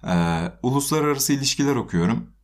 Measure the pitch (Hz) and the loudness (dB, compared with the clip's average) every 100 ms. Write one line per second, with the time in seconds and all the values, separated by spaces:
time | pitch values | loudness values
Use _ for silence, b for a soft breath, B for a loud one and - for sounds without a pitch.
0 | 85 87 85 82 87 - 123 139 139 156 | 0 0 2 0 -4 -4 0 0 0 0
1 | 147 139 - 143 135 - 139 127 - 87 | 2 0 0 0 0 0 2 0 0 0
2 | 87 117 - - | 2 0 -4 -20